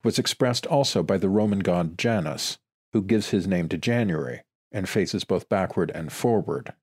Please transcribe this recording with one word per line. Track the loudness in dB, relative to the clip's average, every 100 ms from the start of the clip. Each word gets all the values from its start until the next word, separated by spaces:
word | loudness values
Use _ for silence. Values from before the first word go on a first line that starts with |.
was | 0 0
expressed | -2 0 0 0 0
also | 2 2 0
by | 0 2
the | 2
Roman | 2 2 2
god | 2 2 0 -2
Janus, | 0 0 -2 -4 -6 -8 _ _ _
who | -2
gives | 2 0 2
his | 0 2
name | 0 0
to | -2
January | 0 2 2 0 -4 -8 _ _ _
and | -6 -2
faces | 0 0 -2
both | -2 -2 0
backward | 0 0 -2 -2
and | -4 -10
forward. | -2 0 0 0 -6 -8 -18